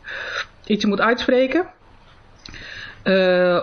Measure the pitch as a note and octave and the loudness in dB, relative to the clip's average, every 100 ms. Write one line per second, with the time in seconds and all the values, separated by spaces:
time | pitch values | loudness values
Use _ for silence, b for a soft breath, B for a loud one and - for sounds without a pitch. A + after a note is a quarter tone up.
0 | B B B B B - - G#3 G#3 G3 | B B B B B -10 -2 0 0 2
1 | G#3+ B3 - B3+ C4 D#4+ F4+ - - - | 2 0 2 2 2 0 -4 -10 -20 -20
2 | - - - - B B B B B B | -20 -20 -20 -20 B B B B B B
3 | - F#3+ F#3 F3+ F3+ F3 | 0 2 4 4 2 2